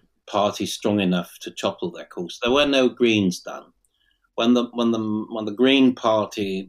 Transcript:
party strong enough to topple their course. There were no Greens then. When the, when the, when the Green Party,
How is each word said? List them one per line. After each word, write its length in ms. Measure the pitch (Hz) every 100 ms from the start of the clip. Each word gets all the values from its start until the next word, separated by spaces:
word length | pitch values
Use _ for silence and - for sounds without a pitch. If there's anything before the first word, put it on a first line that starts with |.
| _ _ -
party 400 | 107 101 - 95
strong 340 | - 110 104
enough 380 | 92 90 87 -
to 100 | -
topple 400 | - 101 - 90
their 140 | - -
course. 340 | - 85 -
There 100 | 120
were 140 | 139 147
no 240 | 135 127
Greens 540 | - 120 110 92 90 -
then. 160 | 69 - _ _ _ _ _ _ -
When 180 | 117
the, 160 | 123 117
when 180 | 120 117
the, 340 | 113 110 107 -
when 140 | 113
the 80 | 107
Green 420 | 104 131 135 131
Party, 720 | 120 113 110 101 - 98 95